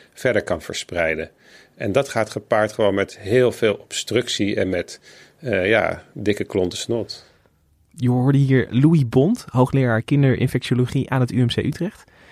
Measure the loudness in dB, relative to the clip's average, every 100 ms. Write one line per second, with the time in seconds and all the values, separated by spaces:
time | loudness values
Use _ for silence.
0 | _ -4 -2 0 -2 -4 -6 -12 -8 -2
1 | -2 -2 -8 _ _ -20 _ _ -2 -2
2 | 0 -2 -4 -6 -2 0 0 0 0 0
3 | -4 -6 0 2 2 2 0 -2 -6 -10
4 | -4 -4 -2 -2 -2 -2 -2 -2 -6 -14
5 | -20 -20 -20 _ -4 -2 2 2 0 -4
6 | -12 -6 -4 -2 -4 -2 -2 -4 -6 -6
7 | -6 -14 -20 _ _ _ _ _ _ -4
8 | 0 2 2 2 4 2 2 4 4 4
9 | 4 2 2 0 -2 2 2 2 0 0
10 | 0 2 4 2 0 -2 -2 0 0 -2
11 | -2 0 0 0 0 0 -2 -4 -6 -8
12 | -20 _ -20